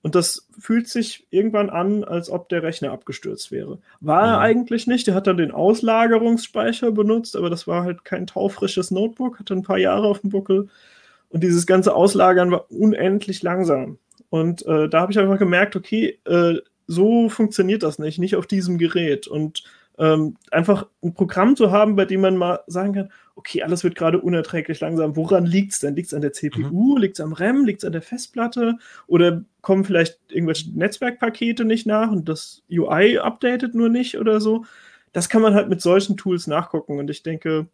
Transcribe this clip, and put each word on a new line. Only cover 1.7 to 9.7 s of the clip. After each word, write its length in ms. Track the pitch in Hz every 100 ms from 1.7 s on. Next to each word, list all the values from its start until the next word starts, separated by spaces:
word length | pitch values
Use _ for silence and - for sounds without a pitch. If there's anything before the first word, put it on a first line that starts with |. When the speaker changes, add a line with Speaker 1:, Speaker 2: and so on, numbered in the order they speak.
| 165 190 208
Speaker 1:
als 280 | - 170 170
ob 180 | 175 175
der 140 | 170
Rechner 280 | 165 165 143
abgestürzt 600 | - - 131 - 107 -
wäre. 260 | 127 - - _ _
War 240 | 151 160
er 140 | 220 220
Speaker 2:
Mhm. 40 |
Speaker 1:
eigentlich 460 | 226 226 240 233 240
nicht. 180 | 247 247
Der 80 |
hat 140 | 190 196
dann 100 | 185
den 140 | 156
Auslagerungsspeicher 1400 | - 175 226 226 226 233 226 226 233 - 220 226 233 240
benutzt, 440 | 214 208 226 226 -
aber 160 | 175
das 160 | 170 -
war 160 | 170
halt 200 | 180 180
kein 220 | - 185 190
taufrisches 640 | 190 196 196 190 190 185
Notebook, 480 | 185 220 226 254 -
hatte 160 | 202
ein 80 | 190
paar 140 | 190